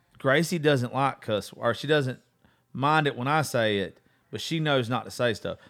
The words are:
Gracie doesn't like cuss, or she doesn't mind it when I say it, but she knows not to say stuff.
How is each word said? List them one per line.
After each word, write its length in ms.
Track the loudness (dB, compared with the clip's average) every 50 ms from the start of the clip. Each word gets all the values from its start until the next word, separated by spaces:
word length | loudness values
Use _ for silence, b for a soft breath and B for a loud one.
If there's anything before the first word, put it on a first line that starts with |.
| _ _ _ -2
Gracie 400 | 2 4 4 4 2 2 0 2
doesn't 340 | 4 4 4 4 2 0 -2
like 280 | 0 0 0 -2 -4
cuss, 300 | -4 -4 -2 -2 -4 -6 -8
or 180 | -2 -2 -2 -2
she 140 | 0 0
doesn't 320 | 2 2 2 2 0 -4 -8 _ _ _ _ b b b b b _
mind 360 | -6 -2 0 2 4 4 2
it 80 | 0 -2
when 120 | -2 -2
I 140 | 0 0 0
say 360 | 0 0 0 0 2 2 2 0
it, 200 | -2 -4 -6 _ b b b b b _
but 100 | -12 -10
she 180 | -6 -4 -4 -2
knows 300 | 0 0 0 0 0 0
not 160 | -4 -6 -6
to 60 | -6
say 220 | -4 -2 0 0 0
stuff. 240 | -2 -6 -8 -10 B B